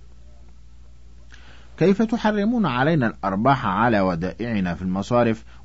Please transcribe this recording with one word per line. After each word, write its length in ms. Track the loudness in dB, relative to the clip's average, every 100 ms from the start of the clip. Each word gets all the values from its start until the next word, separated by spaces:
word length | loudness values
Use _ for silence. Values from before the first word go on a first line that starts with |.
| -20 -20 -20 -20 -20 -20 -20 -20 -20 -20 -20 -20 -20 -20 -20 -20 -14 0
كيف 240 | 2 4
تحرمون 640 | 2 0 0 0 0 2 0
علينا 400 | 2 2 4 2
الأرباح 600 | -2 -2 0 2 2 2
على 340 | 2 4 4
ودائعنا 760 | 2 0 -4 -4 -4 -2 -2
في 80 | -2
المصارف 640 | -4 -4 0 2 2 0 -6 -20